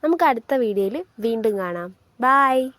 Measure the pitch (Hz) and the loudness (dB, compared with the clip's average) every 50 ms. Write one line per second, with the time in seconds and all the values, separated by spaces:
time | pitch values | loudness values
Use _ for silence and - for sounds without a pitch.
0 | - 302 330 339 359 311 262 226 226 _ 277 269 247 220 208 196 196 196 214 302 | 0 0 0 2 2 2 2 0 -2 _ -2 0 0 0 0 0 -2 -2 -2 -6
1 | 370 _ _ - 214 226 226 226 214 220 208 196 190 175 175 175 170 180 190 _ | -10 _ _ -6 -4 -4 -2 0 -2 -2 -2 -2 -4 -6 -6 -8 -10 -12 -14 _
2 | _ _ _ _ 240 254 269 277 277 269 262 262 262 262 262 | _ _ _ _ 0 2 4 4 4 4 2 0 -2 -4 -8